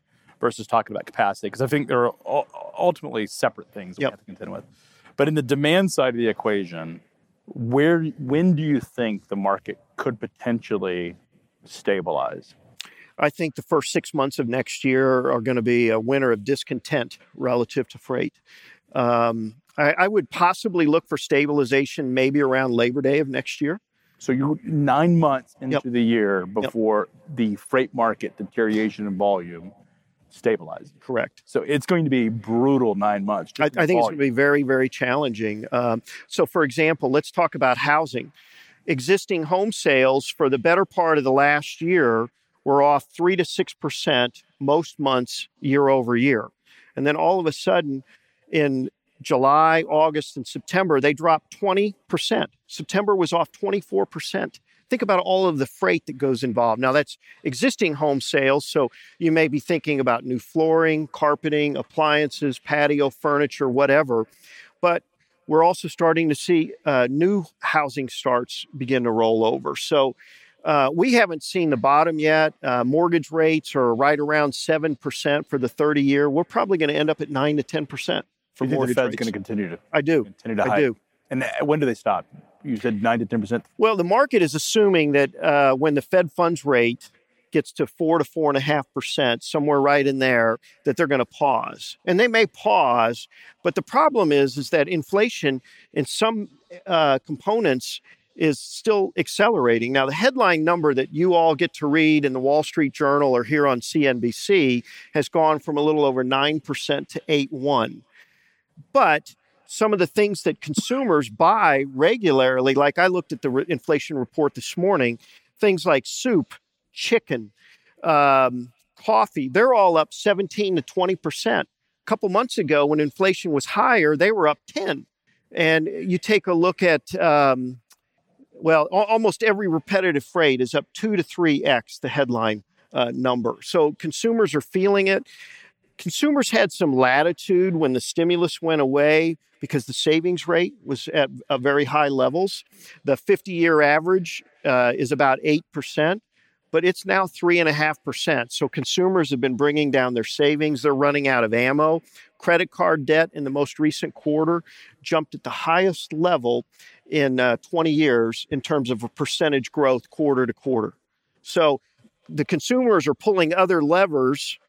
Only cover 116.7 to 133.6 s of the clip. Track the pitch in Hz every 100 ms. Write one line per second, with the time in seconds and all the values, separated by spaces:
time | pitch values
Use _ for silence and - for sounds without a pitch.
116.7 | _ _ - - 233 - 127 107 _ _
117.7 | _ _ _ 170 151 143 135 131 123 120
118.7 | _ _ _ - 220 214 160 131 175 254
119.7 | 240 190 165 151 - 208 190 196 - 202
120.7 | 175 - - 180 185 160 - 226 208 -
121.7 | _ _ _ - 220 202 190 247 - 147
122.7 | 147 143 151 147 - 190 185 180 143 -
123.7 | 208 254 233 151 156 190 220 151 147 _
124.7 | 294 190 143 - _ _ _ _ - 160
125.7 | 160 156 160 185 180 - 208 - 170 180
126.7 | - 180 151 - 185 165 147 139 127 127
127.7 | 127 _ _ _ _ _ _ _ - 160
128.7 | 160 151 190 208 226 220 - 220 202 196
129.7 | 160 - 190 180 143 - 180 156 127 127
130.7 | 151 - - 220 202 - - 165 139 147
131.7 | 123 - - 131 147 127 120 110 107 _
132.7 | _ _ 135 120 123 127 123 113 -